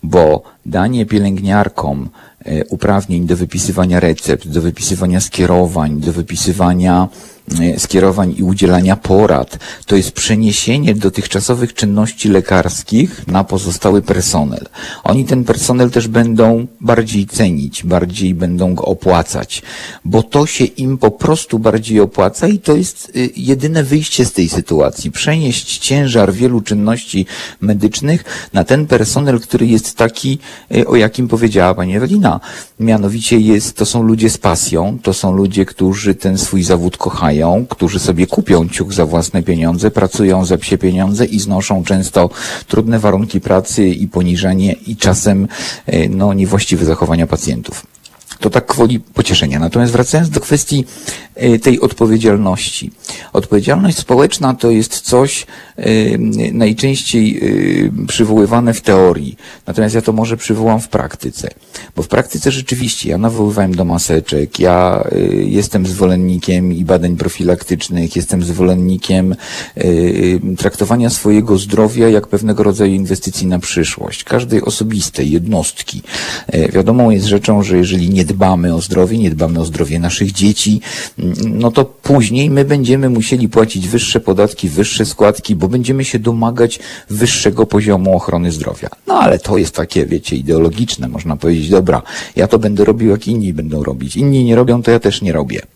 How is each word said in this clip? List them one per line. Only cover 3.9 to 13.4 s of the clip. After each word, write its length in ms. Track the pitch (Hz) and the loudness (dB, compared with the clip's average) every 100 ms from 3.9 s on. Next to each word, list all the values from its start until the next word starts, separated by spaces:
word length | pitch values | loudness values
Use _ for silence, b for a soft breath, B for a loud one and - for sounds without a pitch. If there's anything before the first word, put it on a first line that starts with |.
| 87 | 2
recept, 480 | 87 80 - 69 90 | 2 0 -2 -4 -2
do 140 | 78 | -2
wypisywania 580 | 82 - - 90 92 90 | -2 -4 -6 -2 0 -2
skierowań, 800 | 90 - 87 87 90 85 78 76 | -2 0 2 4 2 0 -2 -2
do 120 | 76 | -4
wypisywania 960 | 85 80 82 - 90 - 90 90 90 90 B B B - 80 | -4 -6 -4 -4 0 0 2 2 2 0 B B B -8 -2
e, 200 | 85 82 | -2 -2
skierowań 540 | - 95 95 92 92 - | 0 2 2 2 -2 0
i 40 | |
udzielania 540 | 92 98 95 90 92 95 | -2 2 2 4 2 0
porad. 600 | - 95 107 73 62 - B B - | 2 2 4 2 -2 -10 B B 0
To 100 | 101 | 0
jest 160 | 90 | 0
przeniesienie 840 | - - 110 110 104 - 131 147 | -4 -2 0 2 0 -2 0 0
dotychczasowych 800 | 107 98 95 - 98 98 120 120 | 0 0 -2 -4 -4 -2 -2 -2
czynności 540 | - 107 101 110 - 107 | -2 0 0 0 -2 2
lekarskich 1000 | 95 90 92 87 - - 110 180 - - | 2 2 0 0 -4 -2 0 0 -2 -2
na 180 | 90 | -2